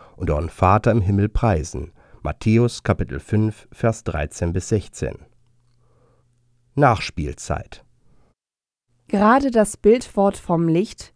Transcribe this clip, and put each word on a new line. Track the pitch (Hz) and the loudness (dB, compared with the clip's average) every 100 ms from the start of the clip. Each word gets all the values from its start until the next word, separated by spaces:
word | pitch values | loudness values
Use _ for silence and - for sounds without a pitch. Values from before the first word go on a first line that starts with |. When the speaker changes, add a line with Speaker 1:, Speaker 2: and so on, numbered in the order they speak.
| - - | -18 -8
Speaker 1:
und | - | -4
euren | 76 82 | -4 -4
Vater | - 92 104 120 | 0 4 4 2
im | 110 | 2
Himmel | 95 98 104 | 2 0 0
preisen.“ | - 117 85 - 76 76 _ _ - | 0 0 0 -4 -10 -12 _ _ -10
Matthäus | 76 - 110 110 120 - | -10 -4 0 2 2 -2
Kapitel | - 90 - 67 | -4 -2 -4 -8
fünf, | - 107 110 - - | -4 0 0 -4 -18
Vers | - 117 - - | -4 -2 -2 -6
dreizehn | 76 73 - 85 | -6 -6 -4 -4
bis | 90 - | -4 -2
sechzehn. | 107 - - 55 - - _ _ _ _ _ _ _ _ _ _ _ _ _ _ 139 | -4 -4 -10 -10 -10 -20 _ _ _ _ _ _ _ _ _ _ _ _ _ _ 2
Nachspielzeit. | 139 107 - - 71 - - - - - _ _ _ _ _ _ _ _ _ _ _ _ - | 2 2 -4 -8 -8 -10 -8 -8 -8 -20 _ _ _ _ _ _ _ _ _ _ _ _ -4
Speaker 2:
Gerade | 196 208 269 277 | 2 4 4 2
das | 233 208 - | 2 0 2
Bildwort | 208 240 - - 196 - | 4 4 2 0 0 -2
vom | - 170 165 | -4 0 2
Licht, | 165 226 - - | 0 -2 -10 -20